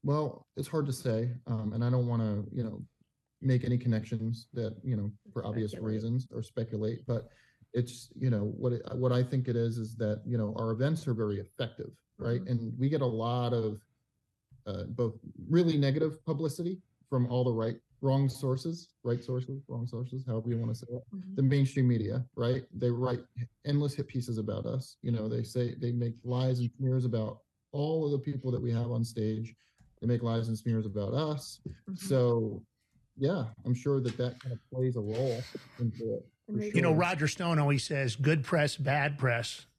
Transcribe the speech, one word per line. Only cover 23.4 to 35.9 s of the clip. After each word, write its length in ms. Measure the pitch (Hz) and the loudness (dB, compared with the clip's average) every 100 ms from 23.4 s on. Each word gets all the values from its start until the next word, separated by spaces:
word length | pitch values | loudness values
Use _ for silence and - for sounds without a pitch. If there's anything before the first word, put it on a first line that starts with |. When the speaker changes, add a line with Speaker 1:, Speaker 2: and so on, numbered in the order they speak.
| 120 _ 143 | -8 _ 0
Speaker 1:
endless 280 | 143 147 143 | 2 2 -2
hit 120 | 139 | -4
pieces 300 | 131 120 110 | -4 -2 -4
about 260 | 104 101 113 | -2 -4 -4
us. 320 | 123 - - | -4 -6 -8
You 80 | - | -2
know, 160 | 117 107 | -2 0
they 140 | 117 | -2
say, 320 | 117 127 120 - | -2 -2 -2 -2
they 120 | 120 | -2
make 220 | 120 117 117 | 0 -2 -4
lies 360 | 123 123 131 127 | -4 0 2 2
and 100 | 120 - | 0 0
smears 280 | 131 131 123 | 0 2 2
about 340 | 110 107 107 _ _ _ | 0 -2 -6 _ _ _
all 340 | 147 151 160 151 | -2 0 2 2
of 60 | |
the 80 | 143 | 0
people 320 | 139 135 131 | -2 -4 -2
that 100 | 123 | 0
we 100 | 120 | 2
have 200 | 117 117 | 0 0
on 120 | 120 | 0
stage. 520 | 113 - 110 110 113 - _ _ - _ | -2 0 0 0 -4 -10 _ _ -20 _
They 60 | 117 | 0
make 140 | 120 | 2
lies 240 | 117 113 113 | 2 0 0
and 100 | 110 | -2
smears 280 | - 113 101 | 0 0 0
about 280 | 101 98 | -2 0
us. 460 | 123 156 147 - - - | 0 0 -2 -6 -12 -12
Speaker 2:
Mm-hmm. 280 | - - 190 | -12 -10 -8
Speaker 1:
So, 680 | 190 131 123 117 107 - - _ _ _ _ - | 2 4 6 4 0 -4 -12 _ _ _ _ -2
yeah, 280 | 135 190 113 - - | 0 0 -4 -6 -2
I'm 100 | 123 | 0
sure 240 | 143 139 | 2 2
that 160 | 123 110 | 2 0
that 220 | 123 123 | -2 -2
kind 100 | 131 | -10
of 60 | 117 _ | -10 _
plays 220 | 127 127 123 | -2 0 0
a 40 | |
role 420 | 104 110 131 117 127 - - - | -2 0 0 -2 -6 -12 -14 -4
into 360 | 120 | -2